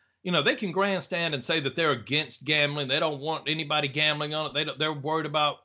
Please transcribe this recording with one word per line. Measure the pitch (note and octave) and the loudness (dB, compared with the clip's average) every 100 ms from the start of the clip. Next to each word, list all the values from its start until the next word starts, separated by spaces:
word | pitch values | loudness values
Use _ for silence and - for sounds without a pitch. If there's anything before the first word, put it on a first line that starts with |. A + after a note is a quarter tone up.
| _ _ | _ _
you | F#3 | 0
know, | E3+ | 2
they | C#3 | 4
can | C#4 G3 | 2 0
grandstand | F3 G3 F#3 - F3 E3 | 2 2 0 -2 -2 0
and | C#3+ | -2
say | - D#3+ | 0 0
that | C#3 | 0
they're | D3 D#3+ | 2 2
against | B2 G#2 D3 D3+ - | 2 0 0 0 -4
gambling. | C3 D3+ D3 D3 C3+ | 0 2 2 0 0
They | C#3+ | 0
don't | E3 C#3+ | 0 -2
want | D3+ D#3 C#3 | -4 -4 -2
anybody | D#3 D3 D3+ C#3+ | -2 0 0 0
gambling | C#3 D#3 D3 D3+ | 2 2 2 -2
on | D#3 D3 | -4 -2
it. | |
They | C3+ | -2
don't, | D3+ B2+ | -4 -2
they're | D#3 | -2
worried | D3 C#3 D#3+ D3+ | -2 -2 -2 0
about, | D3+ D3 - | 0 0 -2